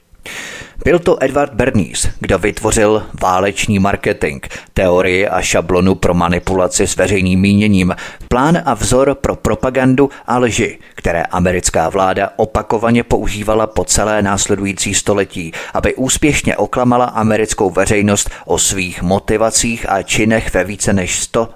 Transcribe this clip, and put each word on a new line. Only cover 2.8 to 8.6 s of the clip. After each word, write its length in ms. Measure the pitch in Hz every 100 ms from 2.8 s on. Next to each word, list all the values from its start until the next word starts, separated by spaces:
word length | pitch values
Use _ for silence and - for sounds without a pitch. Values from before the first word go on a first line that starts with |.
| 104 107 104 -
válečný 580 | 92 92 101 98 - 98
marketing, 640 | 98 98 107 101 82 67 - - -
teorii 540 | - 95 87 95 92 92
a 140 | 90
šablonu 540 | - 101 85 90 92 90
pro 180 | -
manipulaci 720 | 87 85 87 - 95 90 - 98
s 80 | -
veřejným 440 | 92 101 92 92
míněním, 560 | 98 101 107 98 90 87 - - -
plán 340 | 120 143 170